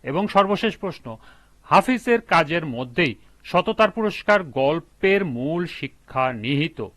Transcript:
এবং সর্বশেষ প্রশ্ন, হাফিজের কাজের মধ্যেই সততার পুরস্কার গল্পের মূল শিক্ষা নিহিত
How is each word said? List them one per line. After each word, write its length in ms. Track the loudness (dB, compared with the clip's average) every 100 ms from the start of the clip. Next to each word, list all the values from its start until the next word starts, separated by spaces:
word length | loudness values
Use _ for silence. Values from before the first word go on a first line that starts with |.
এবং 260 | -4 -4 2
সর্বশেষ 500 | 2 2 0 -2 -4
প্রশ্ন, 380 | -10 -10 -14 -16 -20 -20 _ _
হাফিজের 580 | 2 4 4 -2 2 0
কাজের 460 | 4 2 2 -2 -4
মধ্যেই 480 | -6 -6 -2 -2 -2 -16 -20
সততার 460 | -2 0 0 2 2
পুরস্কার 520 | 2 -4 -2 2 2
গল্পের 840 | 2 0 0 0 -6 _ 2 2
মূল 420 | 0 -4 -4 -4 -6
শিক্ষা 680 | -8 -12 -12 _ -2 -2
নিহিত 540 | -2 -2 -2 -2 -6 -12